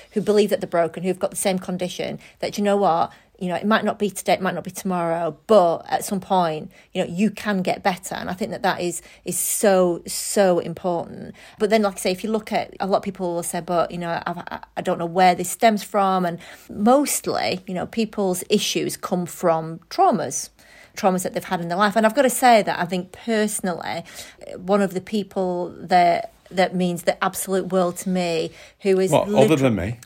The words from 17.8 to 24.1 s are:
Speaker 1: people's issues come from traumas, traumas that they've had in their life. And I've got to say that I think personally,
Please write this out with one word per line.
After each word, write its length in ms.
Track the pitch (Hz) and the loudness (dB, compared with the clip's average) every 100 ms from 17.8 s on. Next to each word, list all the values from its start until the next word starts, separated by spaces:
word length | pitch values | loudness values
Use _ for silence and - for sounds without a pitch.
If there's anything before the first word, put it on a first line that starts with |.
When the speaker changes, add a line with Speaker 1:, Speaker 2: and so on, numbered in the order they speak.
| 160 | -6
Speaker 1:
people's 580 | - 220 - 196 180 - | -4 -4 -2 -2 -2 0
issues 480 | 208 - 175 147 - | 0 0 -2 -4 -6
come 280 | - 180 175 | -4 -4 -4
from 540 | - 180 160 160 165 - | -2 0 0 -2 -10 -6
traumas, 600 | - 370 214 143 - - _ _ - - - | 2 2 2 -2 -6 -10 _ _ -20 -20 -2
traumas 280 | 202 185 | 0 0
that 100 | - | -2
they've 100 | - | -6
had 160 | - 185 | -4 -4
in 100 | 170 | -2
their 80 | 175 | 0
life. 180 | 208 226 | 2 4
And 100 | 214 | 2
I've 100 | 220 | 4
got 60 | |
to 80 | 254 | 2
say 320 | - 254 226 | 4 6 6
that 180 | 170 156 | 4 -2
I 60 | 165 | -4
think 260 | 185 180 | -4 -6
personally, 920 | - - 220 208 - 185 170 - 135 175 | -10 -4 0 0 -2 -4 -6 -6 -8 -10